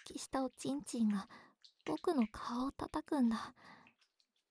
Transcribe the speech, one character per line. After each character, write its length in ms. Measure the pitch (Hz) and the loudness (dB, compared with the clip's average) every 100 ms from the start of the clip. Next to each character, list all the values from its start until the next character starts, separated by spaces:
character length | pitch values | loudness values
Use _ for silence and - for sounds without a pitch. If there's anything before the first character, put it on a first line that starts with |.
起 140 | - - | -10 -10
し 100 | - | -4
た 160 | 269 | -2
お 60 | 254 | -2
ち 220 | - 269 | -2 -4
ん 100 | 285 | -4
ち 200 | - 240 | -4 2
ん 60 | 214 | 2
が 200 | 202 - - - _ - _ | 2 -2 -14 -20 _ -20 _
僕 300 | - 311 359 | -6 -2 2
の 120 | 302 214 | 2 2
顔 380 | - - 240 269 | -2 -6 -2 -2
を 60 | |
叩 320 | - - 302 | -4 -4 -4
く 160 | - 285 | -2 4
ん 80 | 233 | 4
だ。 260 | 220 - - - - - _ _ _ _ _ _ | 2 -4 -12 -20 -20 -20 _ _ _ _ _ _